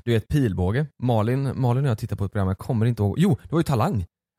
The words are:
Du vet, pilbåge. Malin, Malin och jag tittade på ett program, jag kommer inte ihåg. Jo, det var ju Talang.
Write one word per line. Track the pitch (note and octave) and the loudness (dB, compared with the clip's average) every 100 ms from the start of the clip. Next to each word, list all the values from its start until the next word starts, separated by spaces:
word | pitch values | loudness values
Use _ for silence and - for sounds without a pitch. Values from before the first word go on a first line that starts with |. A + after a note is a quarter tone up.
Du | - | -2
vet, | A2+ - | -2 0
pilbåge. | D3+ B2 F2+ F2+ A#2 D3+ - | 0 0 0 0 0 -4 -4
Malin, | B2 A2+ G#2+ C3 C#3 - | -2 0 0 0 -2 -2
Malin | B2+ B2 C#3 | 0 2 0
och | |
jag | A2 | -2
tittade | A2+ G2 | -4 -4
på | G2 | -4
ett | |
program, | G#2 F#2+ | -2 -2
jag | F#2+ | -2
kommer | - A#2 A#2 | -2 0 0
inte | A2+ | 2
ihåg. | G2+ A2+ | 0 2
Jo, | F#3+ B2+ | 2 2
det | - | 0
var | D#3 | -2
ju | |
Talang. | E3 B2 D3+ G#2+ F2 _ _ | 0 2 0 -2 -4 _ _